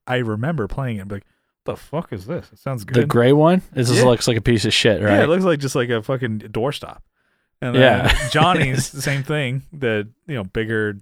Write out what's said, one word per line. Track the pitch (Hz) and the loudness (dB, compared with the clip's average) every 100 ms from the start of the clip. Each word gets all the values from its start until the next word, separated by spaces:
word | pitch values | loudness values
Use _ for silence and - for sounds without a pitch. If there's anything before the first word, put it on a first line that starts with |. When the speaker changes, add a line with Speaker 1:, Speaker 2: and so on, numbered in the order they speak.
| - | -6
Speaker 1:
I | 127 | -4
remember | 117 107 135 160 101 | -2 -4 -4 -4 -4
playing | - 131 107 | -6 -6 -8
it. | 95 | -10
Like, | 101 _ _ _ _ - | -14 _ _ _ _ -12
"The | - | -12
fuck | - 147 - | -8 -10 -8
is | 104 98 | -12 -10
this? | 165 - | -10 -12
It | _ | _
sounds | - 127 | -8 -8
Speaker 2:
The | 98 | -2
Speaker 1:
good." | 123 110 | 0 2
Speaker 2:
gray | 120 120 | 4 4
one? | 147 160 185 - - | 6 6 4 0 -2
It | |
just | 120 | 2
Speaker 1:
Yeah. | 147 127 | 4 4
Speaker 2:
looks | 117 - | 4 2
like | 113 | 0
a | |
piece | 113 113 107 | 2 2 2
of | |
shit, | - 123 92 | 2 2 2
right? | 104 101 | 4 4
Speaker 1:
Yeah, | 147 | 4
it | |
looks | 180 | 2
like | 190 156 | 2 0
just, | 139 139 | -2 -2
like, | 120 | -2
a | 117 | -2
fucking | 107 127 127 107 | -2 -4 -4 -6
doorstop. | 107 110 127 - - - - _ _ _ _ - | -6 -4 -4 -6 -12 -18 -20 _ _ _ _ -10
And | 127 123 | -2 4
then | 131 113 - | 6 6 2
Speaker 2:
Yeah. | - 139 | 0 0
<laughs> | |
Speaker 1:
Johnny's | 156 165 180 135 131 - | 0 2 2 0 -2 -6
the | 143 | -6
same | 139 139 | -6 -6
thing. | 131 151 131 131 - | -4 -4 -4 -6 -10
The, | 151 123 107 104 _ - | -6 -2 -2 -4 _ -12
you | 135 | -10
know, | 95 | -8
bigger, | - 110 113 107 101 | -6 -4 -2 -4 -6